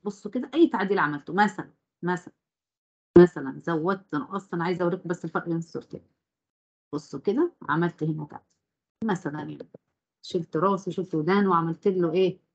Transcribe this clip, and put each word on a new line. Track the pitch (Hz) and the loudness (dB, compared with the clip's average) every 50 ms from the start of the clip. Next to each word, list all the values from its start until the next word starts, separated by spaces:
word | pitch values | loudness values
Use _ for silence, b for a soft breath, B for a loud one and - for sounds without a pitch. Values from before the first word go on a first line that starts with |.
بصوا | _ 208 202 - _ 202 | _ -10 -10 -10 _ -8
كده | - 254 269 - - | -6 -6 -8 -4 4
أي | 311 339 - | 4 4 4
تعديل | - 196 202 190 202 190 | 4 -2 -2 0 0 0
عملته | 156 147 151 143 - - 151 | 0 0 -2 -6 -8 -4 2
مثلًا، | 196 208 208 - - 143 - _ _ _ _ _ _ | 2 2 2 0 -6 -14 -14 _ _ _ _ _ _
مثلًا، | - 175 180 170 - - _ _ _ _ _ _ _ _ _ _ _ _ _ _ _ _ _ 175 | -4 -4 -4 -4 -6 -14 _ _ _ _ _ _ _ _ _ _ _ _ _ _ _ _ _ 10
مثلًا | 180 170 - 156 139 131 139 143 | 10 10 6 -6 -10 -8 -10 -8
زودت، | - 165 165 156 156 185 196 190 - _ - | -6 -4 -4 -2 0 -2 -2 -4 -6 _ -6
أنا | 143 - - 202 | -6 -6 -6 -8
أصلًا | 196 196 _ - 170 170 | -10 -8 _ -4 -2 -2
عايزة | 175 185 170 180 | -2 -2 0 -2
أوريكم | 175 185 180 - 170 | -2 -2 -4 -4 -6
بس | 175 - - | -6 -6 -6
الفرق | 165 - 185 - 170 | -6 -6 -6 -4 -4
بين | 165 | -4
الصورتين. | 165 165 - - 135 - _ - - - _ _ _ _ _ _ _ _ _ _ _ _ _ _ _ _ _ - | -6 -6 -8 -12 -14 -14 _ -18 -18 -18 _ _ _ _ _ _ _ _ _ _ _ _ _ _ _ _ _ -10
بصوا | 151 - - - 135 | -10 -10 -10 -14 -6
كده | - 202 202 262 339 349 - _ - - | -4 -2 0 0 -2 -2 -4 _ -6 -4
عملت | 143 160 170 175 170 - | -2 -2 -2 -2 -4 -4
هنا | 156 156 156 156 151 | -6 -4 -4 -6 -8
تعديل | 147 - - _ _ _ _ _ _ _ _ _ _ _ _ - | -14 -16 -20 _ _ _ _ _ _ _ _ _ _ _ _ -6
مثلًا | 226 185 - - 147 147 151 | -4 -4 -4 -6 -8 -10 -8
يعني | 151 151 147 143 - _ _ - _ _ _ _ _ _ _ _ | -12 -12 -14 -16 -18 _ _ -20 _ _ _ _ _ _ _ _
شلت | _ - - 180 165 _ - | _ -8 -6 -6 -6 _ -4
راسي | 160 165 196 196 185 190 185 | 0 0 0 0 -2 -4 -8
شلت | 165 - 175 - - | -6 -6 -8 -4 -4
ودان | 160 151 160 190 202 202 | -4 0 2 2 2 4
وعملت | 190 180 165 165 165 165 - - 208 | 4 2 2 0 -2 -6 -2 -2 -2
له | 190 185 175 165 | 0 0 -2 0
إيه؟ | 156 185 190 180 185 - _ _ _ | 2 0 0 0 -2 -6 _ _ _